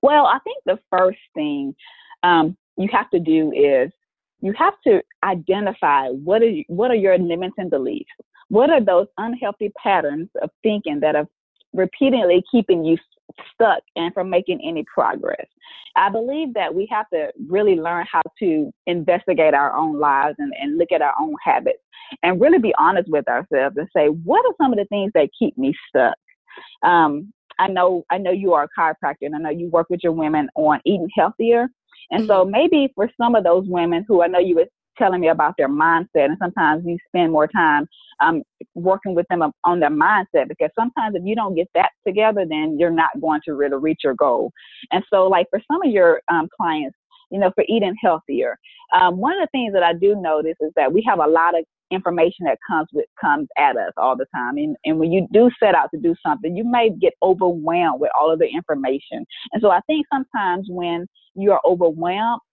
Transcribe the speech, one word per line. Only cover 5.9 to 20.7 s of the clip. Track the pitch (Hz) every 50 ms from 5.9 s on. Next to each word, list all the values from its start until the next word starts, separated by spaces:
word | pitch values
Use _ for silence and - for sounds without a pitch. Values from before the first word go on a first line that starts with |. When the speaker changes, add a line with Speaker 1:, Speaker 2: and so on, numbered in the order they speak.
| 143 143 135 131
Speaker 1:
what | 127 135 143 165 196 226
are | 233 233
you, | 214 151 - _
what | 175 170 220 254
are | 247
your | 226 196 196 185 180
limiting | 180 170 170 170 185 180 - - 185 180
beliefs? | 165 139 131 - - - - _ - _ - _ _ _ _ _
What | - 214 247 302
are | 339 285
those | 220 196 185 175 196 - _ -
unhealthy | 208 233 233 247 - 202 202 _ 214 208 214 -
patterns | - 220 196 180 156 147 143 151 165 202 _ -
of | - 160 _ _ _
thinking | 220 214 208 - 160 147 147
that | 143 151 147
are | 151 151 - _ _ _ _ _ _ _ _ -
repeatedly | 180 185 180 - - 277 269 254 254 208 180 175 180 180 -
keeping | - 240 202 - 185 170 160
you | 160 165
s-, | 170 _ _ _ _ _ _ - - - - _
stuck | _ 226 214 180 - _ _ _ -
and | 170 175 -
from | 202 180 190
making | 185 180 202 - 185 - -
any | 160 165 160 - -
progress? | - - 147 - - - - - - - - _ _ _ _ - - - - - _ -
I | 185 202
believe | 196 226 226 247 277 302 320 277 233
that | 220 185 156 156
we | 180 196 214
have | 240 214 220 _
to | - 165 151 - - - - 147
really | 175 202 214 208 190
learn | 165 156 165 175 175 170 -
how | - 170 160 - _ _
to | 220 185 160 156 147 139 - _ _ -
investigate | 175 175 156 165 175 175 - - 180 - 160 156 147
our | 139 143 139 -
own | 135 160 156 151 143
lives | 147 147 139 139 139 151 147 147
and, | 147 143 131 -
and | 139 143